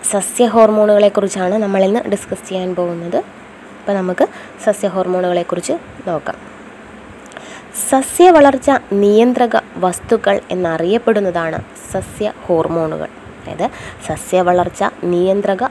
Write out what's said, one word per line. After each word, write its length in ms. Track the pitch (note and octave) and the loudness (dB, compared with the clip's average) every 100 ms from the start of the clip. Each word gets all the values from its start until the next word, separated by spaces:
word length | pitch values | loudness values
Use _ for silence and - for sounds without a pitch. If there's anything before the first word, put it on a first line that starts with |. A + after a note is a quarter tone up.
| - | -4
സസ്യ 340 | G3+ F#3+ - A#3+ | -4 -4 0 2
ഹോർമോണുകളെക്കുറിച്ചാണ് 1000 | A3+ A3 G#3+ G#3 G#3 G#3 G3+ G3 G3 F3+ G#3+ | 6 4 6 4 6 4 2 -2 -2 -2 0
നമ്മളിന്ന് 380 | G#3 G3 F#3+ A3 - | 0 2 2 0 -2
ഡിസ്കസ് 320 | G3+ - F#3+ - | -6 -6 -12 -8
ചെയ്യാൻ 220 | F#3+ F#3 F3+ | -6 -4 -4
പോകുന്നത്. 400 | F3 E3+ E3+ - G#4 - - - - - | -4 -4 -6 -6 -6 -16 -20 -20 -20 -12
അപ്പോൾ 160 | - G3+ | -4 -2
നമുക്ക് 260 | F#3 F3+ - - - - | -2 -2 -4 -4 -20 -6
സസ്യ 240 | - G3+ G3+ | -4 -2 -4
ഹോർമോണുകളെക്കുറിച്ച് 800 | F#3 F#3 F3+ F3+ F3 E3+ F3 - D#4+ - - F#3 | -2 -2 -2 0 -2 -2 -6 -4 -8 -8 -14 -8
നോക്കാം. 300 | D#3+ - - - - - - - - - - - - - - - - - | -6 -6 -12 -14 -20 -20 -20 -20 -20 -20 -20 -20 -20 -18 -20 -16 -10 -2
സസ്യവളർച്ച 800 | C4+ C4+ - F4+ E4 C#4 C4+ - C4+ - G3+ | 0 -2 4 8 8 6 4 0 0 0 2
നിയന്ത്രക 540 | G3+ G#3 A#3+ B3 A#3+ - - E3+ | 4 6 4 4 2 0 -4 -2
വസ്തുക്കൾ 520 | F#3 F3 - A3+ G3+ G3+ - | -2 -2 -2 0 2 -2 -2
എന്നറിയപ്പെടുന്നതാണ് 1040 | F3+ F3 D#3+ E3+ A3+ A#3 G#3 G3 F3 E3 D#3+ - - - | -4 -2 -2 0 0 2 0 0 -2 -4 -6 -10 -18 -10
സസ്യ 400 | F#3+ F#3+ - G#3 - - | -8 -8 -6 -6 -8 -2
ഹോർമോണുകൾ. 600 | E3+ D#3+ E3 D#3+ D#3 D#3 - - - | 0 0 -2 -4 -4 -10 -12 -20 -18
അതായത് 280 | - D#3 G#3 - - - - | -14 -6 -6 -6 -18 -16 -10
സസ്യവളർച്ച 720 | D#3 - F3+ F3 F3+ F3 - G3 - F3 | -10 -2 0 2 2 0 -2 -4 -4 -2
നിയന്ത്രക 480 | F3 F#3 G3 G3+ G3 B3 | 0 2 0 0 -2 -4